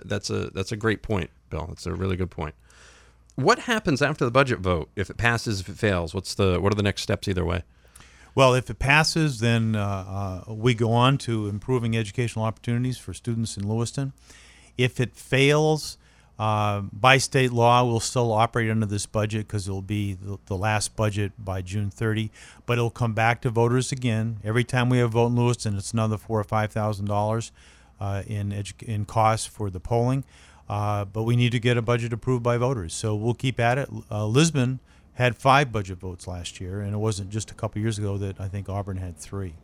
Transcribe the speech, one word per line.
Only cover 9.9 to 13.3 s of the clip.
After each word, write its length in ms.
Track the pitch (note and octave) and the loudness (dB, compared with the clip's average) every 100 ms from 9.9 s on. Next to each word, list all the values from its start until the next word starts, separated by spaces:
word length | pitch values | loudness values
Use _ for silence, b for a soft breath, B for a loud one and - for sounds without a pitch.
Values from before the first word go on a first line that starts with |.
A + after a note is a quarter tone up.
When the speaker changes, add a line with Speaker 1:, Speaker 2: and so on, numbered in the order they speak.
| G2 F#2+ G2 G2 F#2 - | -4 -6 -6 -6 -6 -10
Speaker 2:
uh, 60 | |
we 200 | G#2+ A#2+ | 0 0
go 180 | A2 A#2 | 2 2
on 280 | A#2 B2+ C#3 | 4 4 2
to 280 | - A2+ G#2 | 0 -2 -2
improving 480 | G2+ - B2+ A#2 A2+ | -6 -2 -2 0 -2
educational 500 | G#2 A2+ A#2 A2+ A2 | -2 -4 -4 -2 -4
opportunities 520 | - - A#2+ B2+ B2 | -4 -4 -2 -2 -6
for 160 | - | -10
students 440 | F2+ - | -10 -6